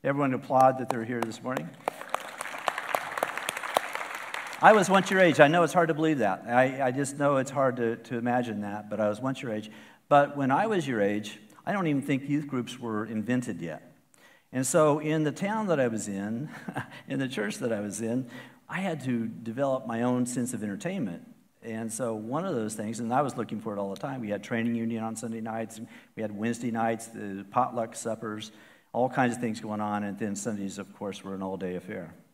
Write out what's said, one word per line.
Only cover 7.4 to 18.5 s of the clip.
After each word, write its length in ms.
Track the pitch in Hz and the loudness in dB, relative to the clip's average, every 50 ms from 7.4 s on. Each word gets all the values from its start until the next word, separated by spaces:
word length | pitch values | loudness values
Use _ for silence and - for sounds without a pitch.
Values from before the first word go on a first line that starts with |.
| 131 131 | 0 0
hard 240 | - 143 135 131 120 | 0 2 2 2 2
to, 200 | 120 117 113 117 | 0 -2 -2 -2
to 200 | 113 - - 131 | -4 -6 -6 -6
imagine 440 | 117 117 123 120 127 123 117 110 104 | -2 0 0 0 0 0 -2 -4 -6
that, 280 | 104 101 101 107 104 104 | -6 -6 -6 -8 -8 -8
but 120 | 107 101 | -2 0
I 80 | 107 104 | 0 0
was 100 | 104 104 | 0 -2
once 220 | 127 131 135 - | -4 -6 -4 -4
your 100 | - 120 | -6 -6
age. 180 | 107 110 110 - - - - - - _ _ | -6 -6 -8 -10 -18 -20 -20 -20 -20 _ _
But 300 | _ 147 143 143 143 - | _ 6 6 6 6 0
when 140 | 143 139 127 | -2 2 2
I 160 | 135 151 208 | 2 2 2
was 200 | 226 214 185 151 | 2 0 0 0
your 140 | 135 127 110 | 0 2 2
age, 360 | 101 101 104 104 107 - - - - - - - - | 2 2 2 0 -4 -8 -12 -14 -20 -20 -20 -10 -6
I 80 | - 101 | -4 -2
don't 140 | 101 180 | 0 0
even 140 | 160 147 139 | 0 0 0
think 280 | 127 - 143 131 135 143 | 0 0 -2 -2 0 0
youth 180 | 143 151 151 | -2 -2 -2
groups 320 | 143 131 123 117 - - - | -2 -4 -4 -4 -4 -8 -8
were 260 | 127 117 110 107 110 | -6 -4 -2 -2 -2
invented 540 | - 113 110 104 110 123 127 123 - 98 82 | -2 -4 -4 0 0 0 0 0 -4 -6 -6
yet. 280 | 82 82 76 - - - - _ _ _ _ _ - - - _ _ _ | -6 -8 -8 -10 -12 -20 -20 _ _ _ _ _ -20 -20 -20 _ _ _
And 140 | - 127 131 | -4 -2 -2
so 340 | - - 170 156 151 143 156 | 2 4 6 6 6 4 4
in 240 | 151 156 156 160 156 | 2 0 0 2 2
the 80 | 147 | 0
town 360 | 139 - 190 196 220 220 214 | 0 -2 -4 -2 -2 -2 0
that 120 | 196 165 143 | 0 2 2
I 80 | 127 | 2
was 200 | 120 113 107 92 | 2 0 -2 -4
in, 420 | 104 98 98 101 104 113 117 147 147 - - - - - 139 | -4 -4 -4 -4 -4 -4 -4 -6 -8 -10 -12 -14 -10 -8 -8
<laughs> 280 | 131 - - - - | -10 -10 -14 -18 -8
in 120 | - 135 135 | -6 -4 -2
the 80 | 135 | -2
church 300 | 127 127 208 208 208 - | -2 -2 -4 -4 -4 -4
that 140 | - 165 120 | -4 -2 -2
I 100 | 113 101 | -2 -2
was 200 | 104 104 95 104 | -4 -6 -6 -4
in, 260 | 113 113 117 131 127 - - - - - | -2 -2 -2 -2 -2 -4 -10 -16 -16 -18